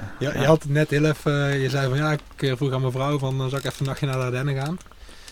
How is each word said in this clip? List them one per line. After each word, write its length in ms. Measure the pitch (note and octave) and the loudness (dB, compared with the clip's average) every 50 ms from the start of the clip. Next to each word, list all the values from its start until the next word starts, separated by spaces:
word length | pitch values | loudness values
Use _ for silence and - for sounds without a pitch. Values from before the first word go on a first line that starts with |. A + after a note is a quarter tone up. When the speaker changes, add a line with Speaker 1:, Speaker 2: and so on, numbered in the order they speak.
| - - - - | -10 -10 -6 -4
Speaker 1:
Ja, 140 | C3 C#3 | -4 -2
Speaker 2:
ja. 80 | - - | 0 2
Speaker 1:
je 60 | C3+ | 4
had 160 | C#3+ D#3+ D3+ | 6 6 6
het 100 | - D3 | 4 2
net 180 | C#3 D3+ D#3 - | 2 2 2 4
heel 140 | C#3+ D3 D3+ | 4 4 4
even, 420 | D#3 D3 - - D#3+ C#3+ C#3+ C#3+ C#3+ | 4 2 2 0 0 0 2 2 0
eh, 140 | C#3 C#3 | 0 0
je 60 | C3+ C3 | 0 0
zei 200 | C3 C#3+ C3+ C3 | 0 0 0 0
van, 80 | B2+ C#3+ | 0 0
ja, 140 | D3+ D#3 | 2 0
ik, 80 | D3+ C#3+ - - - - | 0 -2 -4 -8 -6 -4
eh, 140 | C#3+ C3+ C3 | -2 -2 0
vroeg 160 | A#2+ C#3+ C#3 | 0 0 0
aan 80 | C3 C3 | 0 0
mijn 120 | C3+ C3 | 0 0
vrouw 260 | B2 B2+ C3+ C#3+ D3 C#3+ | 0 0 0 0 0 0
van, 220 | C3+ C3 C3+ C3+ | 0 -2 -2 -2
eh, 60 | C3 B2+ | -2 -2
"Zal 100 | C3+ C#3 | -4 -4
ik 60 | C3+ | -4
even 140 | C3 - - | -6 -4 -4
een 60 | C#3 | -4
nachtje 200 | C3+ C3+ - D3+ | -4 -2 -2 -2
naar 100 | C#3 C3 C3 | -2 0 0
de 40 | B2+ | -2
Ardennen 300 | B2+ B2 B2+ C3+ D3 C#3 | -2 -2 -2 -2 -2 -2
gaan?" 240 | C3+ C3+ D3+ F3+ F#3 - - - - - - - - - - | -2 -2 -4 -6 -8 -10 -14 -20 -20 -20 -20 -20 -20 -20 -18